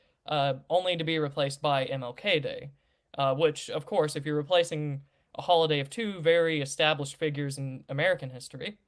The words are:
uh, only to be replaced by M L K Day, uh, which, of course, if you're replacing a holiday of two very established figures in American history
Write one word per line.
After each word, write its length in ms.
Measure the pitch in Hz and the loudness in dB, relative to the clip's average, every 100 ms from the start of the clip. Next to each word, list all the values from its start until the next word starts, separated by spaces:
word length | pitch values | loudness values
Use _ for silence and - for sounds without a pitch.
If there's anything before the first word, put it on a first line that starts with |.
| _ _ - | _ _ -4
uh, 280 | 151 139 135 - | 0 0 -2 0
only 280 | 175 185 175 | 0 2 -2
to 80 | |
be 140 | 160 160 | 0 0
replaced 420 | 147 143 139 139 | -2 -2 -2 -2
by 220 | 151 139 | 0 0
M 180 | 135 135 | 0 -4
L 100 | 123 | -6
K 280 | - 202 165 | -6 0 0
Day, 300 | 120 - 143 - _ _ _ - | 0 -8 -12 -18 _ _ _ -2
uh, 160 | 135 | 0
which, 360 | 135 160 - - | 4 2 2 -6
of 160 | 117 - | -8 -2
course, 300 | 202 151 151 | 0 0 0
if 80 | 143 | -2
you're 100 | 147 | -2
replacing 640 | 143 180 170 156 147 139 - _ _ - | 4 4 4 -2 -4 -6 -10 _ _ -8
a 60 | |
holiday 380 | - 170 160 147 | 4 4 6 2
of 100 | 139 | -2
two 300 | - 214 185 | -4 -4 0
very 400 | 160 170 165 156 | 4 6 4 2
established 560 | 139 - 156 147 143 - | -2 2 2 2 -2 -4
figures 420 | 156 143 143 135 | -4 -2 -4 -4
in 260 | 135 131 - | -8 -8 -8
American 420 | 139 175 180 131 | 0 0 0 -4
history 480 | 127 - 131 190 208 | -12 -14 -10 -10 -12